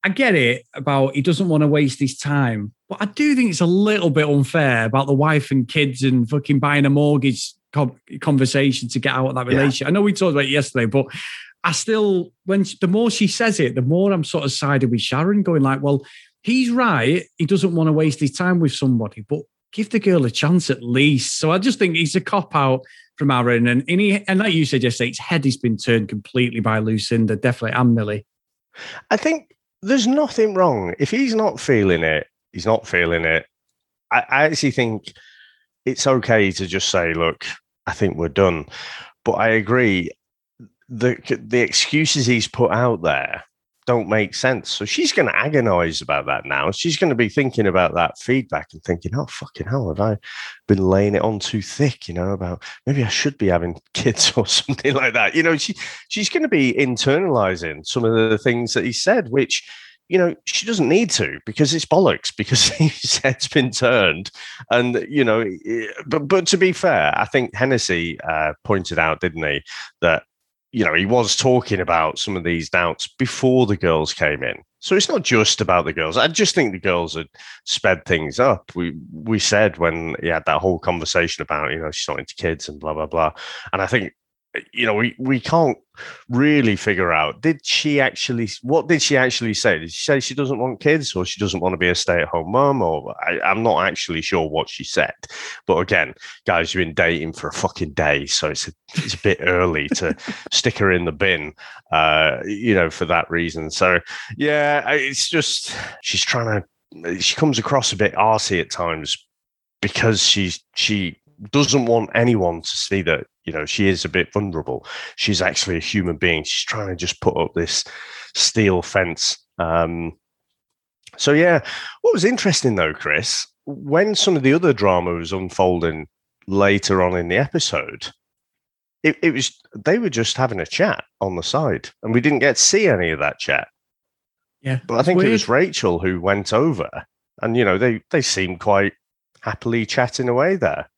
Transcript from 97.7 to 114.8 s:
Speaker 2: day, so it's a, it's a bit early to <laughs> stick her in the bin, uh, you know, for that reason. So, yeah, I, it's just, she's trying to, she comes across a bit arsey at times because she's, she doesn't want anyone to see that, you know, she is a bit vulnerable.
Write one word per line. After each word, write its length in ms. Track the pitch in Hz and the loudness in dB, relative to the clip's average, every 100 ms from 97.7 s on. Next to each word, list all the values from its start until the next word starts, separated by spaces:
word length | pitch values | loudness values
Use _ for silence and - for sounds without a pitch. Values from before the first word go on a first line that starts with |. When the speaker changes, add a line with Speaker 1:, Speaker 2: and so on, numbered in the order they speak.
| - 82 | -4 -6
Speaker 2:
day, 340 | 69 78 73 71 | -2 0 0 -2
so 220 | - 78 | -4 -2
it's 180 | 76 - | -4 -10
a, 60 | - _ - | -12 _ -8
it's 180 | - | -6
a 40 | 92 | -2
bit 160 | 101 95 | -2 0
early 440 | 90 90 90 78 71 | 0 2 2 0 -4
to 260 | - 87 - - | -4 -4 -4 -8
<laughs> 160 | - - | -14 -4
stick 280 | - 127 - | 0 0 2
her 120 | 98 | 2
in 140 | 90 | 2
the 80 | 87 | 0
bin, 400 | 76 98 85 76 - - - _ | -2 -2 -2 -4 -14 -20 -20 _
uh, 460 | 80 78 78 78 64 | 2 4 4 2 0
you 300 | 95 104 117 | -6 -4 2
know, 160 | 98 82 | 2 2
for 140 | - | -2
that 260 | 82 85 - | 0 0 0
reason. 400 | 82 85 82 80 | -2 -4 -6 -8
So, 300 | - 92 87 - - - 110 | 0 2 2 -2 -16 -14 -4
yeah, 460 | 147 147 147 147 | -2 0 0 0
I, 100 | 123 147 | 0 -2
it's 320 | 135 135 - | -2 -4 -2
just, 480 | 165 - - - - - - | -2 -2 -4 -6 -10 -12 -12
she's 200 | - 107 | -6 -4
trying 360 | - 127 117 107 - _ _ 78 | -2 -2 0 -2 -4 _ _ -12
to, 160 | 82 92 | -8 -2
she 140 | - - | -2 0
comes 200 | 156 127 | 0 0
across 320 | - 139 120 | 0 0 0
a 40 | 98 | 0
bit 180 | 104 | -2
arsey 460 | - 107 107 - 92 | 2 2 2 0 -2
at 120 | 80 | -4
times 440 | - 87 80 73 - _ _ _ _ _ _ | -6 -6 -6 -6 -8 _ _ _ _ _ _
because 440 | 104 - 110 104 | -6 0 0 2
she's, 360 | - - 92 - _ | 2 2 0 -4 _
she 440 | - - 104 90 - _ _ 104 | -4 -2 -2 -4 -8 _ _ -2
doesn't 340 | 139 139 143 117 | 0 2 2 2
want 240 | 117 107 - | 2 2 2
anyone 460 | 120 113 87 82 | 2 2 0 -2
to 60 | - - | -8 -6
see 240 | - 98 | -4 -2
that, 240 | 85 76 - _ - | 0 -2 -4 _ -10
you 80 | |
know, 100 | 78 | -8
she 240 | 76 - 98 | -6 0 2
is 160 | 90 | 2
a 40 | - | 0
bit 200 | 90 85 | -2 0
vulnerable. 520 | 104 101 82 76 64 | -2 -4 -6 -6 -10